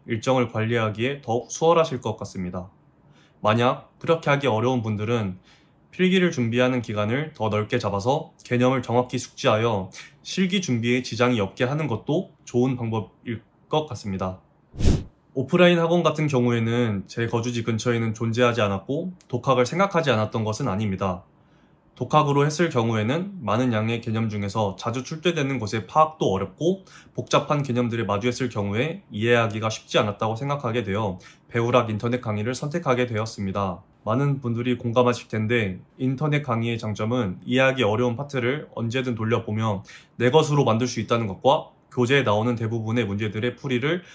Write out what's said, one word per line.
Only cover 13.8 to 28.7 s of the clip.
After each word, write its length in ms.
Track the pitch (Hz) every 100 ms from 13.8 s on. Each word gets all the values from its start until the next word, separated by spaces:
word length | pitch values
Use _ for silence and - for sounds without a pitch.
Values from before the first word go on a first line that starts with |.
| 151
같습니다. 520 | 117 101 95 92 92 _ _ _ - - - - _ _
오프라인 440 | 135 127 175 175 175
학원 260 | 165 175
같은 240 | 160 151 156
경우에는 760 | 131 120 117 113 120 117 101 -
제 200 | - 113
거주지 360 | 117 120 120
근처에는 500 | 113 113 127 117 113
존재하지 480 | 110 117 113 123 113
않았고 500 | 104 98 - 147 185 - -
독학을 380 | 123 135 127 123
생각하지 440 | 165 196 170 139
않았던 340 | 110 107 113 107
것은 240 | 104 135
아닙니다. 560 | 95 107 95 98 90 - _ _ _ _ _ _ -
독학으로 480 | 123 151 143 143
했을 260 | 147 147 170
경우에는 640 | 123 113 110 110 160 202 190
많은 300 | 107 113 127
양의 300 | 107 110 117
개념 260 | 117 110 113
중에서 480 | 104 101 110 101 92
자주 240 | 120 127
출제되는 560 | 127 160 175 156 135 131
것의 260 | 107 110 -
파악도 400 | 156 156 - 139
어렵고 600 | 95 98 - 165 190 - - -
복잡한 480 | - - 143 - 147
개념들에 420 | 135 120 120 113
마주했을 460 | 101 101 123 120 127
경우에 540 | 113 101